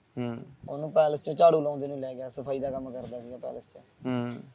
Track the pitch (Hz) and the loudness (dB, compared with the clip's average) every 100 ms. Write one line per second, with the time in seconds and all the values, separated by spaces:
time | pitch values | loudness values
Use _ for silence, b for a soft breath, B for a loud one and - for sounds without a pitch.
0 | _ 127 120 117 - - - 143 151 160 | _ -6 -4 -6 -12 -16 -10 -8 2 4
1 | 151 147 - 147 170 160 147 143 139 143 | 4 2 -2 6 8 8 4 -2 -4 -6
2 | 131 127 131 139 127 135 135 135 131 127 | -8 -8 -10 -10 -4 -2 -2 -4 -8 -10
3 | 120 120 120 123 127 123 - - - _ | -10 -12 -12 -12 -10 -12 -14 -20 -20 _
4 | 127 123 120 120 135 | -4 -2 -2 -6 -14